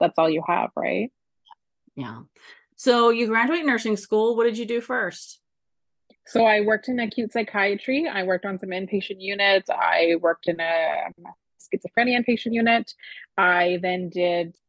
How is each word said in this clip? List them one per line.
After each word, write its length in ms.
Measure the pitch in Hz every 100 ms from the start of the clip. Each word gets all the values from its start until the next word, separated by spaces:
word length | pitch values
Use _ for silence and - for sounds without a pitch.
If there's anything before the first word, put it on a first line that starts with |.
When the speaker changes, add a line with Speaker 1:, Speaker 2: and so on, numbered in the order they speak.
Speaker 1:
That's 180 | 170 -
all 100 | 160
you 140 | 156 160
have, 240 | 175 - -
right? 380 | - 190 247 _ _ _ _ - _ _ _ -
Speaker 2:
Yeah. 280 | 120 113 - _ - - _ -
So 340 | 254 240 233
you 180 | 233 226
graduate 380 | 226 247 339 302
nursing 300 | 247 226 208
school. 400 | - 214 226 226
What 80 |
did 140 | 233 220
you 80 | 220
do 160 | 233
first? 580 | 233 247 185 - - - _ _ _ _ _ _ _ _ -
Speaker 1:
So 160 | 226
I 160 | 226 214
worked 300 | 208 214 254
in 100 | 247
acute 320 | 220 - 220
psychiatry. 720 | 233 214 202 196 202 - 269 320
I 180 | 196
worked 220 | 185 180 196
on 140 | 185
some 120 | 190
inpatient 500 | 185 190 202 - 190
units. 480 | 190 202 196 196 -
I 480 | - 170 170 170 170
worked 300 | 170 170 -
in 100 | 165
a 460 | 165 165 160 - 170 175 170 - _ _
schizophrenia 640 | - 190 - - 247 247
inpatient 300 | 240 233 233
unit. 420 | 233 226 233 - - - - - -
I 420 | 180 180 175 180
then 280 | 180 180 175
did 480 | 175 175 175 170 -